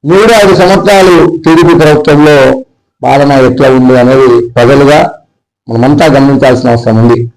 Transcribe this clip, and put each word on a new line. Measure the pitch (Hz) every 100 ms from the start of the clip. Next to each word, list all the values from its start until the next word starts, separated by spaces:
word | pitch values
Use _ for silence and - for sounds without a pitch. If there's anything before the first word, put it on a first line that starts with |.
| 143
మూడు | 185 226 226
ఐదు | 202 180
సంవత్సరాలు | 180 190 - 196 185 170 160 160
టీడీపీ | 160 165 175 165
ప్రభుత్వంలో | 151 151 156 147 151 147 131 135 - _ _ _
పాలన | 127 139 143 139 127
ఎట్లా | 127 135 131
ఉంది | 127 127
అనేది | 123 135 131 120 - 120
ప్రజలుగా | 120 139 139 147 - - _ _ _ _ -
మనమంతా | 117 127 147 160 139
గమనించాల్సిన | 139 135 139 120 123
అవసరం | 117 120 113
ఉంది. | 117 117 120